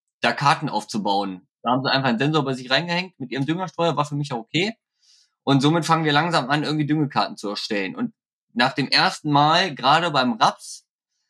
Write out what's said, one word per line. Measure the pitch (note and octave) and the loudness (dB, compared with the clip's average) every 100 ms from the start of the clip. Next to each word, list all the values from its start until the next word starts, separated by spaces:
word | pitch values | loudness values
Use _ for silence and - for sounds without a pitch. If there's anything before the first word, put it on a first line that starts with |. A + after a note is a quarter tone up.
| _ _ | _ _
da | A#2+ | -2
Karten | A#2 C#3 D3+ D3 | 2 2 2 0
aufzubauen. | G#2+ - A2+ G2+ G2+ G2+ F#2 _ _ | -4 -4 -4 -2 -2 -2 -8 _ _
Da | A#2 | -2
haben | B2+ | 0
sie | C3 | 0
einfach | C3+ C3+ | 0 0
einen | A2+ | 0
Sensor | C#3 D#3 | 2 2
bei | C3+ | 0
sich | B2+ B2+ | -4 -2
reingehängt | C3+ F3 F3 F#3 _ | -2 0 -4 -4 _
mit | B2+ | -8
ihrem | B2+ C3+ | -4 -2
Düngerstreuer, | E3 F#3 - E3+ D3 | -4 -6 -2 -2 0
war | |
für | D3 C#3+ | -4 -4
mich | D3 | -6
auch | B2 | -8
okay. | A2 D3+ G3+ - _ _ _ _ _ _ | -4 -2 -2 -6 _ _ _ _ _ _
Und | - C#3 | 2 4
somit | C#3+ E3+ D3+ | 4 2 2
fangen | E3 | 0
wir | D#3 | 2
langsam | C#3+ E3 E3 B2+ | 2 2 0 0
an, | D3 | -2
irgendwie | C#3+ D#3 | 0 -2
Düngekarten | D3 D3+ D3 A2+ G2 G#2 | 0 0 0 -2 -4 -4
zu | G2+ | -8
erstellen. | G#2 - G#2 F#2+ D#2+ | -8 -4 -4 -4 -4
Und | - _ _ _ _ | -6 _ _ _ _
nach | A2+ B2 | 0 0
dem | - C3 | 2 0
ersten | C#3 E3+ F#3 D3+ | 2 0 0 0
Mal, | C#3+ D3 E3+ F#3+ | 4 4 4 0
gerade | C#3 C3+ D#3 F3 | 0 2 4 4
beim | C#3+ B2+ | 0 0
Raps, | A2 D3+ - - - _ _ _ _ _ | 2 2 0 -14 -20 _ _ _ _ _